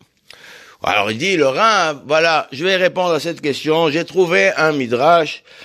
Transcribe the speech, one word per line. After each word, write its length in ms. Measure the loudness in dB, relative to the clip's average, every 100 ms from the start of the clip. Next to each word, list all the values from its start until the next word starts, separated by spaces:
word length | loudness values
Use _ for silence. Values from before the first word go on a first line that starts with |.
| _ _ _ -20 -20 -20 -20 -10
Alors 280 | -4 -2 -2
il 80 | -2
dit, 180 | -2 0
le 100 | 0
Rav, 560 | 2 0 2 0 -4 -2
voilà, 400 | 0 2 0 -2
je 120 | -4
vais 120 | -2 0
répondre 360 | 0 0 -2
à 80 | -2
cette 200 | -4 -6
question. 500 | -4 -4 -2 0 0
J'ai 140 | 0
trouvé 460 | -4 0 2 2 2 2
un 160 | 0
midrash 680 | 0 -2 0 4 4 2 -6 _ -20